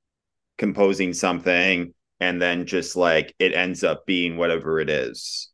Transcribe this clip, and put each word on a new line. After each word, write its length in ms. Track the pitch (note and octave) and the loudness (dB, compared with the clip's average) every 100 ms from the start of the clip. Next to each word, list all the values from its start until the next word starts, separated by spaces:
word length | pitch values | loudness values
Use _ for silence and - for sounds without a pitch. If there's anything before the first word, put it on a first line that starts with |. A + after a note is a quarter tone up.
| _ _ _ _ _ - | _ _ _ _ _ -6
composing 560 | G#2+ F#2+ G2 F#2+ F#2 | -4 2 2 2 -2
something 800 | E2+ F#2+ F2 F#2 F2 F#2 F2+ F2 - _ _ | -2 -2 0 2 2 4 2 -2 -10 _ _
and 200 | F2+ F2+ | -2 0
then 240 | F2 F2 E2+ | 0 0 -2
just, 300 | F#2 D#2+ F2+ | -2 -2 2
like, 400 | F2 D#2+ D#2 - | 4 4 0 0
it 160 | F#2 | 0
ends 300 | F2 F2+ F2 | 2 -2 0
up 220 | F2 D#2 - | -2 -2 -2
being 320 | F2+ F2 E2 | -2 0 0
whatever 420 | E2+ E2 D2+ D#2+ | 0 0 0 -2
it 100 | D#2 | 0
is? 600 | D2+ A#1+ G#1+ - - - | -2 -2 -8 -10 -12 -12